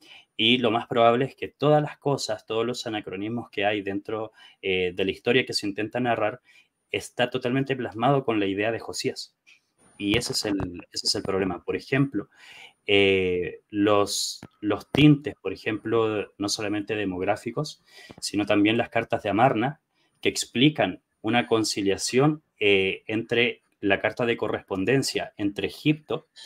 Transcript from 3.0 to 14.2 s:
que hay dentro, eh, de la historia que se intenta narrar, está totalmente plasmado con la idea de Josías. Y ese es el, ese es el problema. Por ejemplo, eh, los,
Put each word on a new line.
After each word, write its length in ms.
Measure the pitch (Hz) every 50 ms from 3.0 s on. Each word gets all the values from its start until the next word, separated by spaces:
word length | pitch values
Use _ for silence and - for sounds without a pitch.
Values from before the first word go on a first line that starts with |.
| 104 95 95 95 101 110 117 120 104 -
que 160 | - 104 98
hay 160 | 104 107 104 95
dentro, 500 | 98 98 101 - - 110 107 110 110 _ - - - _ _ -
eh, 300 | 95 92 92 92 90 90
de 100 | 98 98
la 60 | 95
historia 360 | - - - 120 120 131 120
que 60 | - 113
se 140 | - -
intenta 340 | 101 98 104 107 107 - 120
narrar, 400 | 123 123 117 110 107 104 - - _ _ _ _ _ _ _ _ _ _
está 400 | - 98 - - - - 123 123
totalmente 460 | - 127 - 123 127 135 135 - 135
plasmado 480 | 123 117 101 95 110 120 135 143 139 135
con 160 | 117 113 104
la 60 | 101
idea 260 | 98 95 98 104 113 113
de 80 | 101
Josías. 560 | - - - - - 127 - - - - _ _ _ _ - _ _ _ _ _ _ _ _ -
Y 180 | 101 101 107
ese 160 | 117 - - -
es 120 | - -
el, 100 | 107 101 98 95 90 87 85 - _ -
ese 140 | - -
es 80 | - -
el 80 | 104 90
problema. 400 | - 95 95 98 92 87 82 -
Por 140 | - 92
ejemplo, 540 | 87 - - 135 131 139 139 - 98 - - _ _ - - - - - - _ _ _
eh, 760 | - 101 98 98 98 95 95 92 90 90 90 85 80 - - _ -
los, 680 | 104 104 101 107 104 101 101 95 - -